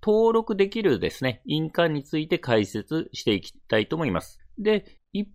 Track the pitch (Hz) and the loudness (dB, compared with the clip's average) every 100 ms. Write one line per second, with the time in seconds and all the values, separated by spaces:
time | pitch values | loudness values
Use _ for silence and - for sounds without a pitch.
0 | - 214 226 226 226 202 196 226 202 113 | 0 4 4 2 0 0 0 2 2 2
1 | 113 - 127 - - 151 160 - 170 151 | 0 -2 -4 -4 -4 -4 -2 0 0 0
2 | - 156 156 175 - 113 104 107 101 156 | -4 -6 -2 -2 2 2 2 -4 -6 -6
3 | - - - 101 - - - 113 107 160 | -6 -6 -2 -2 -2 -16 -2 0 0 -2
4 | 151 87 - - - - 208 214 - - | -2 -2 -4 -16 -20 -4 0 0 -2 -20
5 | _ 196 202 | _ -8 -8